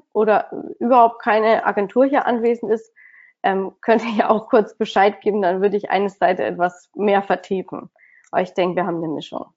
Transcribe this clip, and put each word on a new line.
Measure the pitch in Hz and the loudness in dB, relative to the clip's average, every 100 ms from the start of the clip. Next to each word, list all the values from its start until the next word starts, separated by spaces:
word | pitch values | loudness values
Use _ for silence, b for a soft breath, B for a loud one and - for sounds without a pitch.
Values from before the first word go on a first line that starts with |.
| - | -6
oder | 208 214 202 - - - - | -2 2 2 0 -10 -14 -6
überhaupt | 233 254 233 233 | 2 6 4 2
keine | 247 214 220 220 - | -2 2 2 2 0
Agentur | 202 196 240 269 | -2 0 2 2
hier | 269 - | 2 0
anwesend | 240 233 233 - | 0 0 -2 -2
ist, | 220 - b b b b _ | -4 -4 b b b b _
ähm, | - 190 190 - | -2 -2 -4 -6
könnt | - 220 | 0 0
ihr | 233 | 0
ja | 214 226 | 0 0
auch | 220 - | 0 2
kurz | 240 214 - | 2 0 -4
Bescheid | 214 202 202 202 | -2 2 2 2
geben, | 214 208 | -2 0
dann | 180 185 | 0 0
würde | 202 202 | 0 -2
ich | - | -2
eine | 190 202 | -2 -2
Seite | - 175 180 | 0 0 0
etwas | - 175 175 - _ - | -4 -2 -4 -4 _ -4
mehr | 208 196 | 0 0
vertiefen. | 196 180 - 190 - - - b b b b | 0 -4 -4 -6 -6 -14 -16 b b b b
Aber | - | -4
ich | 180 | -2
denke, | - 180 175 | -2 -2 -2
wir | 175 | -4
haben | 170 | -4
eine | 160 | -6
Mischung. | 143 - - - | -8 -10 -14 -14